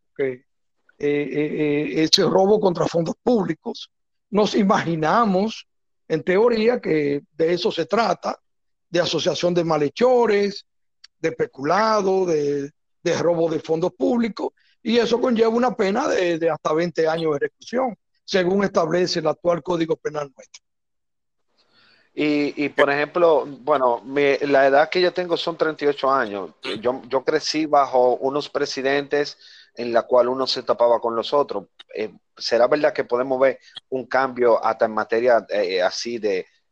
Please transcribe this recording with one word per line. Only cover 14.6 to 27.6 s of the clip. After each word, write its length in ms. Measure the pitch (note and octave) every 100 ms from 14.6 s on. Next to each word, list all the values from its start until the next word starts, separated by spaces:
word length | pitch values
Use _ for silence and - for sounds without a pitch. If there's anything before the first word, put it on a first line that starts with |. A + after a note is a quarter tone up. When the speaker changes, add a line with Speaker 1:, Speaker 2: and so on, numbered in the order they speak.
| _ _
Speaker 1:
y 140 | - A#3
eso 220 | G#3+ A#3
conlleva 300 | B3 A3+ A3+
una 260 | A3+ B3 -
pena 320 | G3 G#3 D4+
de, 320 | B3 F3+ E3
de 100 | E3
hasta 240 | D3+ E3
veinte 340 | D#3 F3 D#3+ D#3+
años 260 | E3 D#3+
de 60 | C#3+
reclusión, 560 | D3 _ - A#3+ C4 G3 _ _ -
según 380 | G3 F3+ G3
establece 560 | G3 G3 E3 E3+ F3+ E3+
el 80 | D#3
actual 340 | C#3+ F3 E3+
Código 340 | D3+ E3+ E3 D#3
Penal 340 | D3+ D3+ C#3+ C3
nuestro. 280 | - - _ _ _ _ _ _ _ _ _ _ _ _ _ _ _
Speaker 2:
Y, 520 | - D3+ D3 D3 - C#3+
y, 40 |
por 200 | C#3 C#3+
ejemplo, 560 | C#3+ D3 F3+ E3+ D3+ C3
bueno, 560 | C3 B2 D3 B2+ A#2
mi, 340 | A#2+ C3+ C#3+ C3+
la 280 | C#3+ C#3 C#3
edad 220 | C#3 D#3+
que 100 | F#3
yo 140 | F3+
tengo 240 | F3+ F3+ D#3+
son 200 | - E3
treinta 280 | D#3+ D3+ D3
y 20 |
ocho 240 | C#3+ C3+
años. 400 | C3+ A2+ G2+ F2 - G2+ G2
Yo, 200 | A2 C3 B2+
yo 160 | C3
crecí 420 | C3 D3+ - D#3